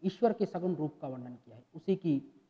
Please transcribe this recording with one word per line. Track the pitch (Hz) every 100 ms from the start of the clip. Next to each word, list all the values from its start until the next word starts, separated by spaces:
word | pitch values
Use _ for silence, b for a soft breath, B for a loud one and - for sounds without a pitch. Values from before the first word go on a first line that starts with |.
ईश्वर | 185 - 233
के | - 196
सगुण | 175 180 156
रूप | 151 -
का | 139
वर्णन | 127 123 123
किया | - 117
है, | - 160
उसी | - 190
की | 170 139 - -